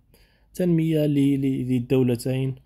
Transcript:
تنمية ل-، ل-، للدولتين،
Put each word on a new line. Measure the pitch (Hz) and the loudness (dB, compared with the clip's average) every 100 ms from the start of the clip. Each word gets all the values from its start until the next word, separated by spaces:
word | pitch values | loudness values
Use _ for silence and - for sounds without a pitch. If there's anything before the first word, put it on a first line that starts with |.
| _ _ _ _ _ | _ _ _ _ _
تنمية | - 180 165 160 156 151 | -4 0 0 2 0 2
ل-، | 143 139 139 | 2 2 2
ل-، | 135 135 127 | -2 -2 -2
للدولتين، | 127 120 131 123 120 135 131 135 131 | -2 0 2 2 0 -2 -4 -4 -8